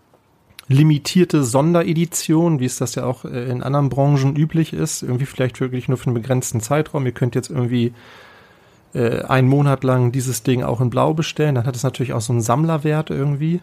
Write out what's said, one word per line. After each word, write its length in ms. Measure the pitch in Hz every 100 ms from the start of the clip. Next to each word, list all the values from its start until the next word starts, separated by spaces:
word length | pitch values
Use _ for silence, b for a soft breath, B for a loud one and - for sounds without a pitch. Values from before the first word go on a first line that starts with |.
| _ _ _ _ _ - -
limitierte 720 | 135 156 147 - 185 170 156
Sonderedition, 1160 | 127 135 160 170 165 160 170 - - 160 170 151
wie 40 |
es 120 | 123 -
das 180 | 123
ja 100 | -
auch, 200 | 127 127
äh, 260 | - 131 127
in 120 | 123
anderen 260 | 127 143 139
Branchen 480 | 139 143 143 135 147
üblich 360 | 156 160 160
ist, 300 | 156 156 -
irgendwie 240 | - 123 139
vielleicht 340 | - 127 -
wirklich 280 | 131 127 131
nur 100 | 127
für 80 | 135
einen 80 |
begrenzten 460 | 117 113 127 - 117
Zeitraum. 460 | 113 147 151 151 127
Ihr 60 |
könnt 220 | 117 123
jetzt 160 | 127 -
irgendwie, 420 | 151 120 123 117 117 B B B B B B B B B
äh, 280 | 143 117 127
einen 260 | - 131 127
Monat 340 | 143 143 135
lang 300 | 131 127 123
dieses 300 | 131 127 113
Ding 200 | - 127
auch 180 | 139 113
in 100 | 120
Blau 240 | 123 135
bestellen, 400 | 156 156 - 151
dann 100 | 127 117
hat 80 | 123
es 60 |
natürlich 300 | 135 - 123
auch 80 | 127
so 120 | 110
einen 100 | 120
Sammlerwert 680 | 113 123 165 156 151 151 160
irgendwie 500 | 147 143 143 156 175